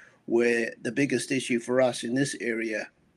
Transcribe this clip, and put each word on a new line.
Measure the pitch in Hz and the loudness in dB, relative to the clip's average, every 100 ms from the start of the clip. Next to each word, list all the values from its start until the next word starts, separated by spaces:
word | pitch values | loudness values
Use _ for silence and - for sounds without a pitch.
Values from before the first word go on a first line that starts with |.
| - _ - | -20 _ 0
where | 117 120 117 113 - | 2 4 2 -2 -4
the | 123 | -4
biggest | 113 139 123 - | 0 0 0 0
issue | 131 - 117 | -2 0 -2
for | 117 127 | 0 2
us | 127 120 | 2 0
in | 120 127 | -2 0
this | 139 - | 0 -2
area, | 117 113 113 107 104 _ _ | -4 -4 -4 -6 -8 _ _